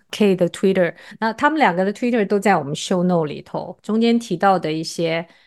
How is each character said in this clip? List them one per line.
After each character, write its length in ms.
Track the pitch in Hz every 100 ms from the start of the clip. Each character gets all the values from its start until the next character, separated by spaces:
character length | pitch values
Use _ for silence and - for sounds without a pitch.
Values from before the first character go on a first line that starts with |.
| _
K 240 | - 208
的 160 | 185 170
Twitter。 420 | - 190 190 170 - - -
那 120 | 220
他 160 | 220 294
们 80 | 311
两 180 | 220
个 100 | 175
的 100 | 190
Twitter 320 | 202 247 240 196
都 100 | 202
在 200 | 202 180
我 80 |
们 100 | 139
show 300 | 151 - 185
note 220 | 180 175 151
里 140 | 143
头， 360 | - 156 156 -
中 200 | - 220
间 180 | 233 233
提 180 | 233 170
到 220 | 196 185
的 140 | 160
一 100 | 160
些 420 | 165 - 165 165 170 _